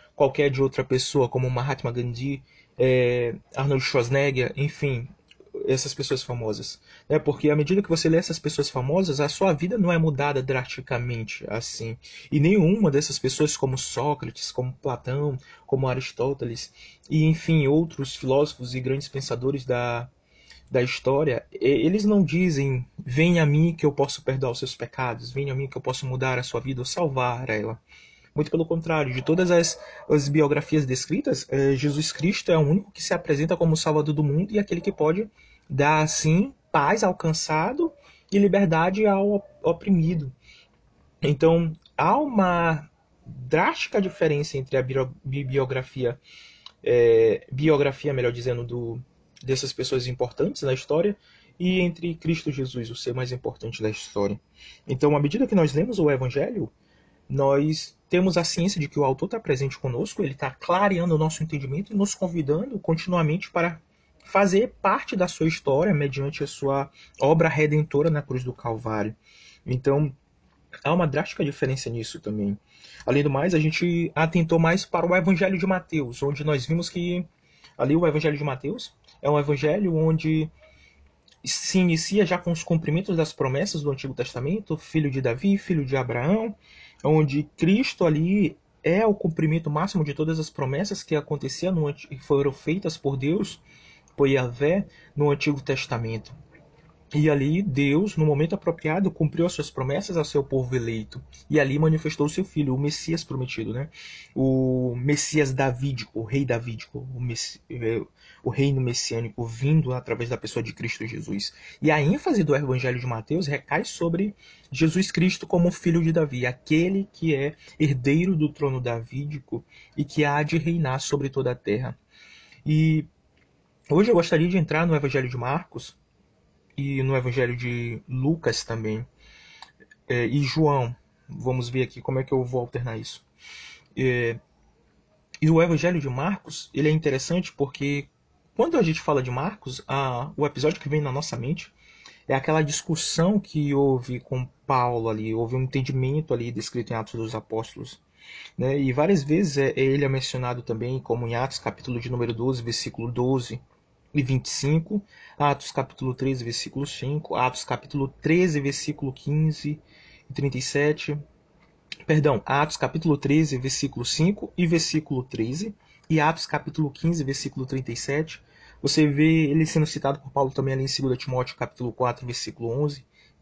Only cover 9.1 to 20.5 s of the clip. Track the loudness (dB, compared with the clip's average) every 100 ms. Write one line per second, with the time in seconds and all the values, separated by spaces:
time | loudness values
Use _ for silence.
9.1 | 0 -2 0 0 2 0 2 2 4 2
10.1 | 2 0 0 0 -2 -4 -10 -6 -4 -4
11.1 | -6 -8 -10 -8 -6 -6 -8 -10 -10 -14
12.1 | -20 -2 2 4 6 4 4 4 2 0
13.1 | -2 -4 0 0 0 -2 -2 -6 -4 -2
14.1 | -2 -6 -10 -8 -6 -6 -6 -6 -6 -4
15.1 | -2 -2 -4 -10 -20 -4 0 0 -2 -4
16.1 | -4 -2 -2 -6 -8 -12 -18 -20 -20 -2
17.1 | 2 4 2 2 2 4 4 2 -4 -10
18.1 | -6 0 2 2 -2 -10 -6 -4 -4 -4
19.1 | -8 -6 -4 -2 -4 -2 -2 -2 -4 -6
20.1 | _ _ _ -20